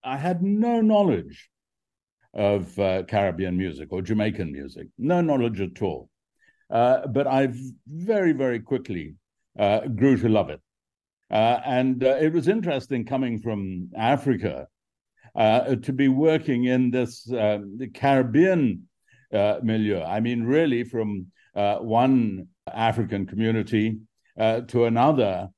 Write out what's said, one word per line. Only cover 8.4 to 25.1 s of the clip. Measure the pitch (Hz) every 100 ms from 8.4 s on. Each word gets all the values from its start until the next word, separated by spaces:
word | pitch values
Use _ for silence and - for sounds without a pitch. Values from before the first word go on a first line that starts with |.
| 131 120
quickly, | 110 135 - 90 76 76 _ _ _ -
uh, | 101 110 -
grew | 110 135 120
to | 117
love | 107 87
it. | 76 _ _ _ _ _ _ _
Uh, | 107 113 120
and, | - 127 131 127
uh, | 131 135
it | 156
was | 165 143
interesting | 220 180 139 - 127 113
coming | 135 131 113
from | 117 107 95 90 90 -
Africa, | 113 139 143 110 92 65 73 _ _ _ _ _ _
uh, | - 110 117 131 123
to | -
be | 131 139
working | 131 160 160 160 123
in | 123 127 127
this, | 127 120 120 117
uh, | 123 107 104 101 107
the | 127
Caribbean, | - 139 135 123 120 185 185 131 90 - _ _ _ _
uh, | 110 101 104
milieu. | 117 110 107 95
I | 82 101
mean, | 117 120
really | 113 143 160 120
from, | 120 117 107 101 92 _ _
uh, | - 101 104
one | 117 113 131 131 113 95 90 _ -
African | 110 113 113 117 101 92
community, | 98 113 110 110 113 110 107 - _ _ -
uh, | 113 113
to | 120 120
another | 117 113 135